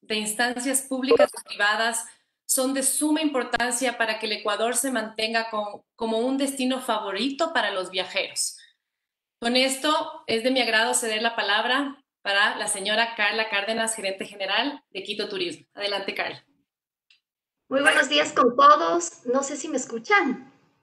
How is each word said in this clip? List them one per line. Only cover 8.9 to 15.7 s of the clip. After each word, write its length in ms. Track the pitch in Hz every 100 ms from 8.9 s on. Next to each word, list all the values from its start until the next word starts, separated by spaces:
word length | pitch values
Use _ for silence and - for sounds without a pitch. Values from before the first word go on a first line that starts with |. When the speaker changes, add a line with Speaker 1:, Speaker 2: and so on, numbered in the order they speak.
| _ _ _ _ _
Speaker 1:
Con 160 | 233 254
esto, 680 | 262 269 302 311 302 - -
es 180 | 226
de 60 | 247
mi 100 | 262
agrado 320 | 226 220 240
ceder 300 | 247 226 214
la 140 | 226 220
palabra 680 | 202 214 233 254 277 - _ _
para 360 | 202 196 214 240
la 120 | 214
señora 460 | 202 196 214 233 226
Carla 320 | 208 220 220
Cárdenas, 460 | 202 202 226 220 220
gerente 300 | 196 190 214
general 580 | 190 190 208 269 285 _
de 120 | 196
Quito 260 | 196 208 196
Turismo. 380 | 190 170 156 _